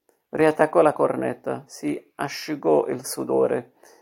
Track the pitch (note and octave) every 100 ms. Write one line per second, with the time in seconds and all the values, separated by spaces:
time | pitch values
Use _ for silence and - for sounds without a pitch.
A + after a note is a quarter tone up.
0 | _ _ _ - D#3 D#3 D#3 F3 D#3 -
1 | C#3+ B2+ B2+ B2 C3+ C3 C#3+ - D3+ D3
2 | - - C#3 - - D3 D#3+ D3+ - B2+
3 | C3 - B2+ C3 C3 B2+ B2 _ _ _